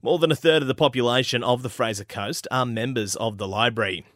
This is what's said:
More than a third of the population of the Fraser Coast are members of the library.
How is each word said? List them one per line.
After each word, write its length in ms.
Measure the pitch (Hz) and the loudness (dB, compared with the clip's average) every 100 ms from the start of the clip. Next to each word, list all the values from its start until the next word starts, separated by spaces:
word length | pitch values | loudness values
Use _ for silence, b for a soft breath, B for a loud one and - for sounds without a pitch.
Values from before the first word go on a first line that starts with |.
More 180 | - 170 | 2 2
than 100 | 160 | 4
a 60 | 151 | 4
third 260 | 165 160 | 4 4
of 60 | 135 | 2
the 80 | 135 | 2
population 640 | 147 131 120 123 127 123 | 2 2 2 2 2 0
of 220 | 120 123 | 2 0
the 60 | 127 | -2
Fraser 340 | - 113 101 | -4 -2 -2
Coast 460 | 101 - 104 165 - | -8 -6 -6 -6 -4
are 140 | 127 123 | -2 0
members 500 | 113 123 123 104 - | -2 -2 -2 -4 -2
of 220 | 113 104 | -4 -4
the 100 | 98 | -6
library. 560 | 98 120 113 101 92 - | 0 0 2 -2 -2 -10